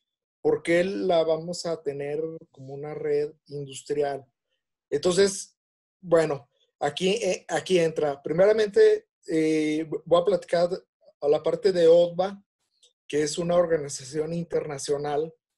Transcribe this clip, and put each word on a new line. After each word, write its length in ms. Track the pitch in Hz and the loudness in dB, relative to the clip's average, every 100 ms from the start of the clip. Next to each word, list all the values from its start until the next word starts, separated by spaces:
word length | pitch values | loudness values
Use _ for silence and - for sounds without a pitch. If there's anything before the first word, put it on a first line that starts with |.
| _ _ _ _ | _ _ _ _
¿por 220 | 151 151 | -2 -2
qué 200 | - 170 | 0 0
la 400 | 185 202 190 170 | 0 -2 0 2
vamos 420 | 160 160 165 175 175 | 2 -2 -4 -8 -6
a 160 | 160 | -6
tener 400 | - 139 143 147 160 165 - | -6 -6 -6 -6 -6 -10 -20
como 240 | - 135 | -20 -16
una 200 | 139 151 | -12 -12
red 400 | 151 151 147 147 - - | -8 -2 -2 -2 -8 -16
industrial? 800 | 143 139 131 - 147 143 135 - _ _ _ _ _ - | -12 -12 -12 -6 -2 -2 -4 -12 _ _ _ _ _ -6
Entonces, 680 | 143 180 180 202 - - _ _ _ _ _ | -2 0 2 2 0 -14 _ _ _ _ _
bueno, 500 | 180 165 160 139 - _ _ - | 2 4 4 -2 -10 _ _ -6
aquí, 300 | 143 143 185 | -4 -2 -2
eh, 360 | 220 196 190 - | 0 -2 -4 -4
aquí 280 | 160 - 185 | -6 0 2
entra. 440 | 165 160 147 139 | 2 0 -4 -4
Primeramente, 880 | - 156 202 220 214 220 214 214 _ _ - | -4 2 4 4 2 6 6 4 _ _ -4
eh, 580 | 160 156 156 151 151 160 160 - | 0 2 0 0 -2 -4 -6 2
voy 160 | 170 | 2
a 40 | 175 | 4
platicar 440 | 175 - 170 175 190 _ _ _ - | 0 0 0 0 -2 _ _ _ -4
a 60 | 143 | 0
la 160 | 151 | 0
parte 300 | 160 170 196 | 0 0 0
de 160 | 175 165 | 4 6
otba, 520 | 170 175 170 190 202 _ _ _ _ _ _ - | 6 4 0 -6 -6 _ _ _ _ _ _ -6
que 160 | 147 | -4
es 160 | 151 - | -2 -2
una 200 | 170 175 | 0 2
organización 760 | 170 160 143 - 135 156 156 | 2 0 -4 -12 -10 -6 -4
internacional 1000 | 170 165 160 147 139 - 143 147 147 165 - _ | -6 -4 -4 -4 -8 -4 -4 -2 -4 -4 -10 _